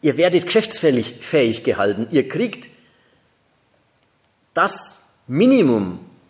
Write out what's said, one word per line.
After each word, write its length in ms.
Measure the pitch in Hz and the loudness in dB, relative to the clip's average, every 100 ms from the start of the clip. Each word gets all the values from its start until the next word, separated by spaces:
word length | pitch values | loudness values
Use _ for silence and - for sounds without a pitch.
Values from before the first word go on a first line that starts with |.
ihr 160 | 156 131 | 0 2
werdet 280 | 175 175 170 | 2 2 0
geschäftsfähig, 720 | 220 214 - 156 127 107 - | -2 -2 -2 0 0 -2 -10
fähig 420 | - 156 120 113 | -4 0 0 0
gehalten, 440 | - 107 101 101 104 | -2 0 0 -2 -2
ihr 160 | 156 123 | -2 -2
kriegt 400 | 156 233 - - _ _ _ _ _ _ _ _ _ _ _ _ _ _ _ _ _ _ | -4 -6 -6 -20 _ _ _ _ _ _ _ _ _ _ _ _ _ _ _ _ _ _
das 480 | - 190 - - - _ _ - | -2 -2 -4 -16 -20 _ _ -8
Minimum 720 | 131 247 262 156 113 95 87 - _ | 2 4 4 4 2 -2 -8 -16 _